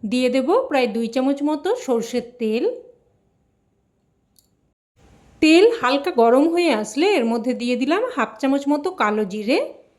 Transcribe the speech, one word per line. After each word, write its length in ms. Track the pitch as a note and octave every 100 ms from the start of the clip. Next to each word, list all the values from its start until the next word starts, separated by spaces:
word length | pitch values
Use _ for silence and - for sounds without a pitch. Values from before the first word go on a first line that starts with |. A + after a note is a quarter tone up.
| G#3+
দিয়ে 180 | B3 B3+
দেব 180 | C4 B3+ G#4+ C5
প্রায় 180 | C#4 B3 G#3+
দুই 120 | A3+
চামচ 260 | B3+ C4 C#4 C#4+
মতো 200 | D4+ F4+ B4 -
সর্ষের 400 | A#3 A3+ B3 A#3 -
তেল। 260 | A3 A3 F#4+ B4 - _ _ _ _ _ _ _ _ _ _ _ _ _ _ _ _ _ _ _ _ _ _ - _ _
তেল 240 | D#4 E4 G#4+ A#4
হালকা 340 | B3 C#4 D#4 D4+
গরম 240 | A#3 B3+ D#4
হয়ে 200 | E4+ E4+ A3
আসলে 240 | G#3+ C4+ F#4 G4
এর 80 | A3+
মধ্যে 280 | A#3 A3+ A3
দিয়ে 140 | A#3+ B3
দিলাম 260 | C4 F4+ B4
হাফ 200 | - A3 -
চামচ 260 | C4+ C#4 C#4
মতো 200 | D4 D4 F#4
কালো 220 | G#3+ G#3+ G#3
জিরে। 320 | G#3 G#3 D#4+ D#5 - _